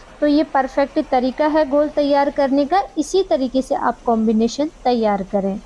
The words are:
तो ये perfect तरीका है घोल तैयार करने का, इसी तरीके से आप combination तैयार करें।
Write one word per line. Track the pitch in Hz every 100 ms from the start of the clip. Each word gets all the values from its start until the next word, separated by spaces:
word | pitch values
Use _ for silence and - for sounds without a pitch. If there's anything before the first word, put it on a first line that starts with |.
| - -
तो | 294
ये | 294
perfect | 311 277 262 - 277 311 285
तरीका | 262 254 247 302
है | 311 302
घोल | 294 302
तैयार | 302 285 285 285
करने | 285 277 277
का, | 285 370 - -
इसी | - 370
तरीके | 381 302 254 262
से | 254
आप | 247 - -
combination | - 226 220 220 233 254 302 -
तैयार | 254 247 214 202
करें। | 190 202 196 202